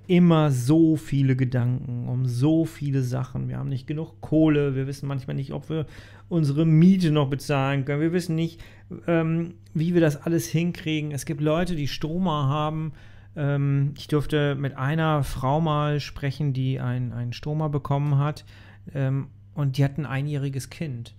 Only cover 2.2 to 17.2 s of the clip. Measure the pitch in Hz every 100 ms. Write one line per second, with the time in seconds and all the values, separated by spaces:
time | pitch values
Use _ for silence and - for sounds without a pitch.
2.2 | 127 120 147 160 160 - 143 135 123 127
3.2 | 127 131 127 127 139 131 - 151 160 -
4.2 | - 156 160 147 143 131 135 139 139 139
5.2 | 135 143 135 147 - 156 143 - - -
6.2 | - 170 143 143 160 156 175 190 165 151
7.2 | 139 135 - 139 135 139 135 143 165 180
8.2 | 170 160 165 - - - - - - 170
9.2 | 160 165 170 - - 160 170 175 160 147
10.2 | 170 165 165 156 175 165 156 156 151 143
11.2 | - 151 151 156 180 165 139 - 151 175
12.2 | 185 151 135 151 151 156 156 - - -
13.2 | - - 143 143 143 139 143 143 - 151
14.2 | 143 151 147 139 143 - 135 160 160 151
15.2 | 135 - 127 151 160 147 147 147 - -
16.2 | 139 135 151 131 131 131 127 123 123 117